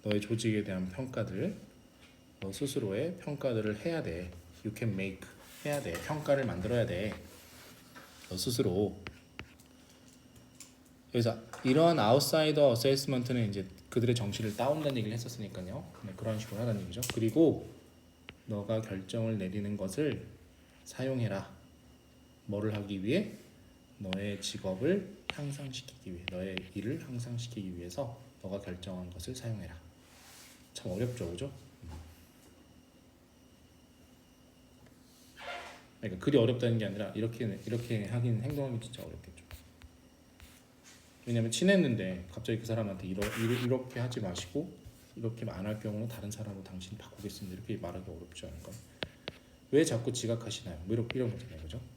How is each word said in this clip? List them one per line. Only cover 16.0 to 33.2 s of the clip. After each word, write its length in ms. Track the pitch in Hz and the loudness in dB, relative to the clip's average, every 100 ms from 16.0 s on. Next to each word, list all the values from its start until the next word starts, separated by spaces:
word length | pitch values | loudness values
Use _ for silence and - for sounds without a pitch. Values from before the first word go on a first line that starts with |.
네, 100 | 98 | -12
그런 240 | 95 113 107 | -6 -2 -2
식으로 220 | - 101 | -4 -2
하라는 200 | 120 101 | 0 0
얘기죠. 180 | 90 90 - | -2 -4 -2
그리고 540 | - 110 151 156 - - - - - - - - - | 2 4 8 8 6 -4 -16 -20 -20 -20 -20 -20 -16
너가 360 | - 104 101 110 | -6 -4 0 0
결정을 560 | 110 95 95 117 113 107 | 0 -6 -4 -2 0 0
내리는 380 | 92 104 101 | 0 -2 -2
것을 500 | 104 95 135 151 - - - - - - - | -2 -2 0 0 -2 -8 -16 -20 -20 -20 -20
사용해라. 680 | - - 131 131 113 98 - - - - - - - - - - | -14 -4 -2 0 0 -2 -6 -16 -20 -20 -20 -20 -20 -20 -20 -18
뭐를 280 | - 101 107 | -4 0 0
하기 280 | 104 101 98 | 0 -2 -2
위해? 300 | 101 170 214 - - - - - - - | 2 2 0 -8 -18 -20 -20 -20 -20 -10
너의 420 | 98 92 104 98 | -6 -4 -4 -4
직업을 760 | - - 95 92 139 196 - - - | -6 -6 -4 0 2 2 -2 -10 -10
향상시키기 800 | - 143 139 139 127 - - - | -6 -8 -6 -8 -10 -12 -14 -12
위해, 100 | 87 95 | -10 -8
너의 240 | 90 95 92 - | -8 -6 -6 -6
일을 280 | 101 107 165 | -6 -4 -6
향상시키기 760 | - 120 120 120 - 110 92 87 | -6 -6 -6 -6 -6 -8 -8 -8
위해서 420 | 87 - 123 - - - | -8 -6 -8 -8 -18 -14
너가 200 | 95 98 | -6 -6
결정한 480 | - 90 - 92 90 | -6 -8 -8 -8 -8
것을 260 | 87 - | -10 -8
사용해라. 400 | 127 117 107 82 80 - - - - - - - - - | -6 -6 -6 -8 -12 -18 -20 -20 -20 -20 -20 -20 -20 -18
참 180 | - - | -10 -6
어렵죠, 380 | 92 120 - 87 | -2 -2 -2 -6
그죠? 200 | 87 139 - - - - - - - - - - - - - - - - - | -4 -8 -10 -20 -16 -14 -14 -16 -20 -20 -20 -20 -20 -20 -20 -20 -20 -20 -20